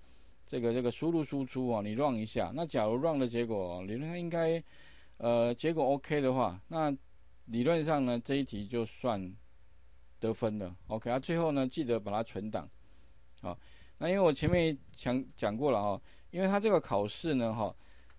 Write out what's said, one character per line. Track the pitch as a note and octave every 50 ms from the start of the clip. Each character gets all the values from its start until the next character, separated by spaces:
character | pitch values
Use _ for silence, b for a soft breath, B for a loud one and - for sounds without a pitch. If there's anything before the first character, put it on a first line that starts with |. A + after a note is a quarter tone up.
| b b b b b b b b -
这 | - C#3+ B2+
个， | A#2 A#2 A#2
这 | B2+
个 | B2 A#2+
输 | - - D3+ E3
入 | E3+ D#3+
输 | C#3+ - D3 C#3 C3
出 | B2 - C3 B2+ A#2+
哦， | A#2 G#2
你 | G#2 G#2+ A2
run | C3 D3+ C#3+ B2
一 | G#2+ A2
下。 | - - A#2 F#2 E2+
那 | A2+ D#3 E3+
假 | - - A#2+ G#2+
如 | A2 A#2
run | B2+ D#3 E3 D3+ C#3
的 | B2+ A#2
结 | A#2 A#2+ A#2+
果 | A2+ A2 G2 F2+ F2 F2
哦， | F2+ F#2+
理 | G2 A2
论 | C3 D3+ E3
上 | F3 F3
应 | F3 E3
该， | E3+ E3 E3 D#3+ E3 E3 B B B B B B B B B B B -
呃， | A2+ A#2 A#2+ A#2 A#2 A#2+ A#2+
结 | - D3 D#3+
果 | E3 D#3 C#3
OK | C3 C#3 C3+ - - D#3 D3
的 | C3+ B2+
话， | B2+ C3 A#2 F#2 F2+ G2+ - -
那 | E3 D#3+ D#3 D3 F2 - - - - - - - - - -
理 | A#2 A2+ A#2+
论 | B2 D#3+ E3+ D#3+ D3
上 | E3 D#3 C#3+ C3
呢， | B2 A#2+ A#2+ -
这 | - C3+
一 | C#3+
题 | C3+ - A2 G#2 G#2
就 | G2 A#2+ A#2 A2+
算 | - - - - B2 G#2+ F#2+ F#2 F#2 G2 - - - - - - - - - - - - - - - - -
得 | - A2
分 | G#2+ - B2 A2 G#2+ G#2
了。 | F#2+ F2 F#2 - -
OK， | - A2 A2+ - A#2
啊， | B2 C3+
最 | - - E3 E3+
后 | E3 D#3
呢， | C#3+ C#3 C3 B2+
记 | - E3 C#3+
得 | A#2+ A#2 A2
把 | G#2 G#2
它 | G2+ A2
存 | A2+ - - G2 G#2 A2
档。 | G#2+ F#2 D2 - - b b b b b b b b b - - - -
好， | - F2 F2 b b b b b b b b -
那 | D3 E3+
因 | F#3+
为 | G3+
我 | F#3 D#3+
前 | C#3 - D#3 D#3
面 | F3+ F3 E3 D#3+ D3 - - -
讲， | - - - B2+ B2 C3+ C3 - -
讲 | - A#2+ G#2 G#2+
过 | A#2 D3 C#3+
了 | A#2 G2+
哈， | G#2 G#2 F#2+ - b b b b b b
因 | F3 F3
为 | F#3+ F#3+
它 | G3+ G3+
这 | G#3+ A3
个 | G3 D#3
考 | - - G#2 G2+ G2+
试 | G#2+ - - - E3 C#3+
呢， | B2 A#2 A2+
哈， | A2 A#2+ G#2 - b b b b b b b b b